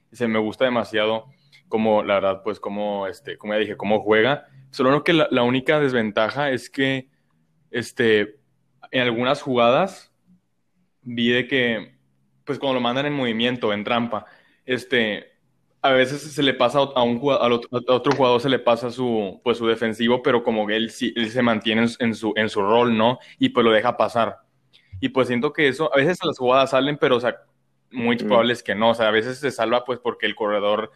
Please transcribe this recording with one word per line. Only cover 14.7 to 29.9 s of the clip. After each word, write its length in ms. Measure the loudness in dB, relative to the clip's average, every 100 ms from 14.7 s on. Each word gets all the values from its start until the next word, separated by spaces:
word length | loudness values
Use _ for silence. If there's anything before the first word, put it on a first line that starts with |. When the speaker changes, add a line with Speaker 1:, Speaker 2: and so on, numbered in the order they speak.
| -6 0 0 0 -2 -10 _ _ _ _ _
Speaker 1:
a 100 | 2
veces 300 | 4 2 -2
se 220 | -8 -2
le 100 | -2
pasa 260 | 2 2 2
a 240 | 0 0
un 160 | 0 0
jugado, 240 | 0 2
al 80 | 2
otro, 180 | 0 -2
a 200 | -4 0
otro 200 | 2 2
jugador 260 | 2 2 2
se 80 | 2
le 100 | 0
pasa 320 | 2 0 -2
su, 520 | -4 -2 -2 -4 -4
pues, 140 | -2 0
su 100 | 0
defensivo, 560 | 0 -2 0 0 2
pero 180 | 2 0
como 240 | 0 -2 -2
que 120 | -2
él 120 | -4
sí, 200 | -6 -6 -4
él 120 | -4
se 120 | 0
mantiene 420 | 0 0 0 0
en, 60 | 0 0
en 160 | -4 -2
su, 160 | -4 -2
en 100 | -2
su 140 | -2
rol, 340 | 2 2 2 2
¿no? 240 | 2 0 -8 -4
Y, 120 | 0
pues, 160 | 2 4
lo 60 |
deja 260 | 4 2 0
pasar. 400 | 0 0 -2 -4 _ _ _ _ _ -6
Y, 80 | -2
pues, 180 | 0 0
siento 240 | 0 -2
que 160 | 0 0
eso, 260 | 0 0
a 40 | 2
veces 220 | 2 0
las 140 | -4 -2
jugadas 320 | 2 2 4
salen, 280 | 2 0 0
pero, 200 | 0 2
o 20 |
sea, 160 | -2 -6 _ _ _ _ _
muy 240 | -4 -2 -2
Speaker 2:
Mm. 120 | 2
Speaker 1:
probable 260 | 2 2
es 100 | -2
que 120 | -4 0
no. 160 | 0
O 20 | 2
sea, 140 | 2
a 20 |
veces 280 | 2 0 -4
se 120 | -6
salva, 320 | -2 0 0
pues, 160 | -2